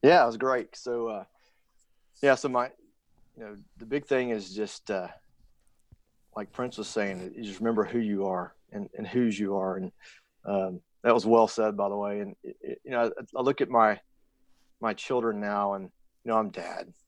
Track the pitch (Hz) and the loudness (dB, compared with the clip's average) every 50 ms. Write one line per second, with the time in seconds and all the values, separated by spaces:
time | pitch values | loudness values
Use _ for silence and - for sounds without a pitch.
0 | - 135 170 175 139 117 113 110 127 131 131 127 107 - - - - 123 120 120 | 10 10 10 10 8 6 2 0 0 0 0 0 -2 -6 -14 -14 -8 -6 -4 -2
1 | 117 117 110 101 92 _ _ _ _ _ _ _ _ _ _ _ _ _ _ _ | -2 -4 -6 -8 -10 _ _ _ _ _ _ _ _ _ _ _ _ _ _ _
2 | _ _ _ - - 139 131 127 - 143 127 123 120 131 - _ _ _ _ _ | _ _ _ 0 4 4 4 4 2 -2 0 0 0 -2 -6 _ _ _ _ _
3 | _ _ _ _ - _ _ - 113 104 104 101 - _ _ - 120 113 131 147 | _ _ _ _ -20 _ _ -18 -16 -16 -16 -18 -20 _ _ -20 -10 -4 -4 -4
4 | 139 - 139 131 127 123 117 107 98 92 95 104 107 101 - - _ - 104 95 | 0 0 0 0 2 0 -2 -4 -4 -8 -6 -6 -6 -6 -6 -14 _ -4 -4 -4
5 | 90 87 - - _ _ _ _ _ - _ _ _ _ _ _ _ _ - _ | -4 -6 -14 -18 _ _ _ _ _ -20 _ _ _ _ _ _ _ _ -20 _
6 | _ _ _ _ _ _ _ 110 104 - - - 123 127 120 - 107 - - 110 | _ _ _ _ _ _ _ -12 -12 -10 -6 -6 -6 -6 -6 -8 -10 -4 -2 -2
7 | 104 98 98 90 92 92 - - 113 104 95 92 107 117 113 110 104 98 - 120 | -2 -2 -2 -6 -8 -10 -12 -10 -10 -10 -8 -2 0 0 2 2 0 0 0 -2
8 | 113 107 104 98 98 98 92 90 87 - - _ _ _ - 104 101 - - - | 0 0 0 0 0 0 -2 -2 -4 -6 -12 _ _ _ -10 -10 -10 -10 -10 -12
9 | 107 95 110 123 123 113 104 101 104 95 98 98 95 92 92 95 92 92 - _ | -12 -4 0 2 2 2 0 0 -2 -2 -2 -2 -2 -2 -4 -4 -6 -8 -10 _
10 | - - - - _ _ _ _ _ - - 190 - 95 90 87 _ _ _ _ | -20 -20 -20 -20 _ _ _ _ _ -4 -2 -2 -2 -2 -6 -10 _ _ _ _
11 | _ 113 117 113 101 110 117 113 113 107 - - 110 107 104 101 101 98 101 104 | _ 4 4 4 4 6 6 6 6 4 2 0 -2 -2 0 -2 -4 -2 -2 -4
12 | 101 101 101 101 104 98 - _ _ - - _ - - - - _ - 131 120 | -4 -4 -6 -6 -8 -10 -12 _ _ -16 -16 _ -12 -12 -12 -12 _ -6 -2 0
13 | 117 113 - - - - - - 131 135 139 - 139 113 143 196 220 107 104 - | 0 0 -2 -6 -14 -10 -6 -2 0 0 2 0 -2 2 6 6 6 6 4 0
14 | _ _ _ _ _ _ _ _ _ _ - _ _ _ _ _ 113 113 104 - | _ _ _ _ _ _ _ _ _ _ -20 _ _ _ _ _ -4 -4 -4 -4
15 | - - 135 123 117 117 107 104 104 104 104 101 101 101 101 98 95 90 _ _ | -4 -2 -2 0 0 0 -2 -2 -4 -4 -2 0 0 0 -2 -4 -6 -12 _ _
16 | _ _ _ _ _ 120 113 110 110 101 92 - 85 82 87 - - - - _ | _ _ _ _ _ 0 0 2 0 0 -6 -10 -10 -10 -10 -12 -12 -14 -18 _
17 | _ | _